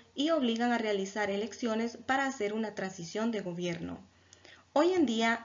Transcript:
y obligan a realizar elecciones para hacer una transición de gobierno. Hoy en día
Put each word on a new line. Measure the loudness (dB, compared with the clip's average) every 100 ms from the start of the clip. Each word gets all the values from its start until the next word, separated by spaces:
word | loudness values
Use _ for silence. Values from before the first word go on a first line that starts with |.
| -10
y | -2 2
obligan | 2 2 2 2
a | 2
realizar | 2 0 -2 -2 -2
elecciones | -2 -4 -4 -2 0 -2 -4 -2
para | 0 0
hacer | 0 -2
una | -2 -4 -4
transición | -6 -6 -6 -2 -2
de | -2
gobierno. | -4 -4 -4 -4 -6 -10 -16 _ _ -20 -20 -20 _
Hoy | 2 4
en | 4 4
día | 4 2 2